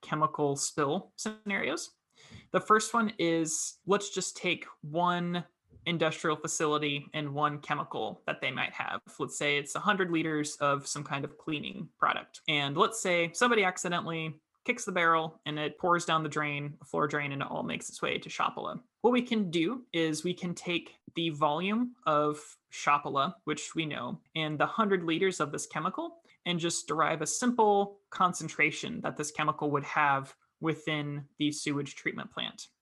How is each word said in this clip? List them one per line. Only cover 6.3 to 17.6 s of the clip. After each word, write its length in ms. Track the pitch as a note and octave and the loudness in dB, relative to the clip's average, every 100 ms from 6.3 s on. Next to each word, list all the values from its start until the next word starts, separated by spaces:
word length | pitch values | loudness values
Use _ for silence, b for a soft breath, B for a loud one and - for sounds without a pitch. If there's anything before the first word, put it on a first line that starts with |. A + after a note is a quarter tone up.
| D#3 | 0
facility 720 | D#3 - D#3 D3+ D3+ C#3+ C#3 | -2 0 2 2 2 -2 -4
and 180 | D#3 D3 | -6 -4
one 260 | C#3 D3 D3 | 0 0 -2
chemical 640 | - D3 C#3 - A2 - - | -4 -4 -2 -4 -4 -6 -6
that 140 | D3+ | -2
they 100 | C3+ | -2
might 220 | C3 - | -2 -6
have. 280 | - - G2+ - - | -4 -6 -6 -10 -8
Let's 200 | C3+ - | -6 -2
say 180 | D3 C#3+ | 0 0
it's 180 | C#3+ | -2
a 60 | - | -4
hundred 300 | D#3+ G3 F#3 | 0 2 2
liters 460 | E3 D#3+ D3+ D3 - | 0 0 0 -2 0
of 300 | C#3+ C#3 C#3 | 0 0 -2
some 160 | D3 | -8
kind 220 | D3 C#3+ | -6 -6
of 140 | C#3+ - | -6 -8
cleaning 500 | - D3+ C3+ - D#3+ _ | -6 -6 -6 -10 -12 _
product. 420 | D#3 - - - - | 0 0 -4 -12 -2
And 280 | D3+ C#3+ C#3+ | 0 2 4
let's 240 | G#3 - | 2 2
say 300 | F#3+ F3 E3+ | 2 2 2
somebody 320 | E3+ B3 A#3 | 2 4 6
accidentally 720 | F#3+ F3+ F#3 F3 D3+ E3 D#3+ C#3+ _ _ - | 4 2 -2 -2 -2 -4 -4 -8 _ _ -6
kicks 180 | B3 | -4
the 80 | - | -2
barrel 480 | F#3 E3+ E3 D#3+ D#3+ - | 4 6 6 2 -6 -6
and 120 | D3+ | -4
it 200 | D3+ D3 | -4 -2
pours 260 | F#3 E3+ | 4 4
down 180 | E3+ D#3+ | 4 2
the 60 | D#3 | 2
drain, 460 | D3 D3 C#3+ C#3+ D3 | -2 -2 -2 -6 -10
the 60 | |
floor 240 | - E3 D3+ | -4 0 2
drain, 240 | D3 C#3+ | 0 -2
and 80 | C#3 | -4
it 80 | - | -4
all 120 | C#3+ | -4